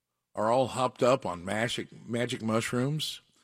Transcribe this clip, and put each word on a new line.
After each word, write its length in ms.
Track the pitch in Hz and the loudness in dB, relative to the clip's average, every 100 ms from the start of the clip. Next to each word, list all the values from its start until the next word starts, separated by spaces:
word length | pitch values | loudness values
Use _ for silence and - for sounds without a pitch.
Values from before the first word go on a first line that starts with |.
| _ _ _ | _ _ _
are 160 | - 110 | -2 2
all 180 | 123 117 | 4 2
hopped 340 | 107 127 - | 0 -2 2
up 220 | 123 131 92 | 4 4 0
on 180 | 87 | -6
magic, 440 | 92 104 120 - - - 92 | -4 -2 -2 -2 -8 -14 -6
magic 340 | 117 120 123 | -4 -2 -4
mushrooms, 760 | 110 110 113 123 131 151 - - _ _ | 0 0 0 0 0 -2 -6 -8 _ _